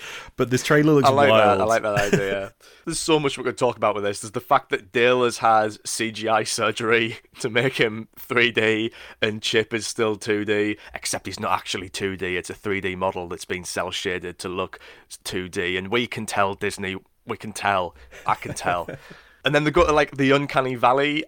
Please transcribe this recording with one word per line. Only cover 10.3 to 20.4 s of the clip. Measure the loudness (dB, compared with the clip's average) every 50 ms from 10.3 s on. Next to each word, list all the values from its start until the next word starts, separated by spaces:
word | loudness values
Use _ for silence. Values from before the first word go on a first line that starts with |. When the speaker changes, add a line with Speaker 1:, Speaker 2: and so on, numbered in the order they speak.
| -2 -2 0
Speaker 2:
D, | 0 0 0 0 -2 -2 -6 -10 -14 -12
except | -10 -8 -6 -6 -6 -8
he's | -8 -8 -6
not | -2 -2
actually | -2 -2 -2 -4 -8 -8 -8 -8
two | -8 -6 -4 -4 -4
D. | -4 -4 -4 -4
It's | -4 -6 -8
a | -10
three | -8 -4 -4 -4 -2
D | -2 -4 -4
model | -2 -2 -2 -2 -4 -8
that's | -8 -10 -10 -8
been | -8 -8 -8 -8
cel-shaded | -8 -6 -6 -4 -4 -6 -6 -4 -4 -4 -6 -6 -10 -12 -10
to | -10 -8
look | -6 -6 -6 -6 -8 -16 -20 -20 -20 -20 -20 -20 -18 -14 -10
two | -8 -6 -6 -6 -6
D, | -4 -4 -4 -2 -2
and | -4 -4 -2
we | -2 -2 -2
can | -2 -6 -8 -8
tell | -4 -2 -2 0 -2 -2
Disney, | -4 -6 -6 -6 -6 -6 -6 -8 -8 _ _ _ _ _
we | -12 -10
can | -10 -10 -12
tell. | -8 -4 -2 0 0 0 -2 -4 -8 -14 -20 -20 -20 -8 -4
I | -4 -4
can | -2 -4 -10 -10
tell. | -6 -4 -2 -2 -2 -4 -8 -12
Speaker 1:
<laughs> | -14 -16 -20 -20 -20 -20 _ _ _ -2
Speaker 2:
And | 0 2
then | 2 2
they | 2
go | 4 4 4
to, | 4 4
like, | 2 2 0 0
the | 0 2 4
Uncanny | 4 2